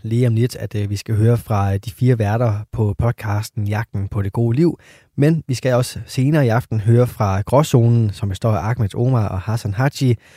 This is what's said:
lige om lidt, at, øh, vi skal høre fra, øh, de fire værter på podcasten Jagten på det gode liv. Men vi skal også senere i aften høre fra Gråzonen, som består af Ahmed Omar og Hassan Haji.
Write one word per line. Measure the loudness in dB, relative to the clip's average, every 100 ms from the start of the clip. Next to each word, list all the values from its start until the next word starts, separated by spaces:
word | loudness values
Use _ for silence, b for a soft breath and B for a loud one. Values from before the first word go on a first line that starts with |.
lige | -4 0 2
om |
lidt, | 2 0 -4
at, | -8
øh, | -6 -4
vi | -6
skal | -4 2
høre | 2 2
fra, | 0 0 0
øh, | -2
de | -6
fire | 0 2 2
værter | 0 0 0 -2 -6
på | -2 -2 0
podcasten | -2 -2 -4 -4 -4 -6 -4
Jagten | -4 -4 -6 -4
på | -4
det | -4
gode | -2 0 2
liv. | 0 -2 B B B 0
Men | 2 0 -2
vi |
skal | -4 0
også | 0 0 -6 -8
senere | -2 2 2 2
i |
aften | 0 -2 -2
høre | 2 4 2
fra | 0 0 0
Gråzonen, | 2 2 4 4 4 4 0
som | -2 -6
består | -2 0
af | 0 -2
Ahmed | -2 -2
Omar | 0 0 0 0
og | -4
Hassan | -4 -4 -4
Haji. | -2 -2 0 0 0 B